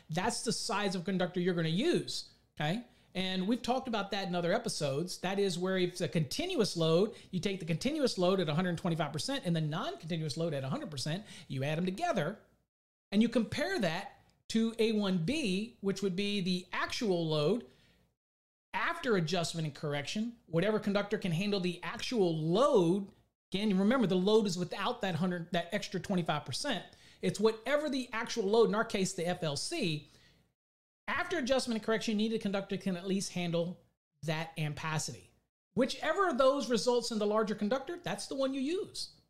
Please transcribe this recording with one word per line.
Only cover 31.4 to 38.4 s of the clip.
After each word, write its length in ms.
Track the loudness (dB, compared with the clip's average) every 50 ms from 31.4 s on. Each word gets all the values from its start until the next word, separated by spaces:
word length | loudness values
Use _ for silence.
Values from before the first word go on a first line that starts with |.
| 0 2 0 0 0 0 -2 -2
and 60 | 0
correction, 340 | 0 0 0 0 0 0 0
you 100 | 0 0
need 60 | 0
a 40 | -2
conductor 380 | -2 -2 -2 -2 -4 -4 -6
can 180 | -4 -2 -4 -4
at 120 | -4 -2
least 260 | -2 -2 -2 -2 -4 -4
handle 460 | -4 -2 -2 0 0 -2 -2 -6 -10 _ _ _ _ _ _ _ _ -6
that 280 | -4 -4 -4 -4 -6 -6 -4
ampacity. 720 | -4 -4 -4 -4 -4 -4 -2 -2 -4 -6 -8 -12 -16 -20 _ _ _ _ _ _ _ _ 0
Whichever 540 | 0 0 0 0 -2 -2 0 2 2 2
of 100 | 2 4
those 320 | 4 4 4 4 2 0 0
results 400 | 0 0 2 2 2 2 2 0
in 80 | -2
the 80 | 0 0
larger 300 | 2 2 2 2 0 -2
conductor, 420 | -2 0 0 0 0 -2 -4 -8 -8 -6
that's 240 | -6 -6 -6 -6
the 80 | -6 -4
one 180 | -2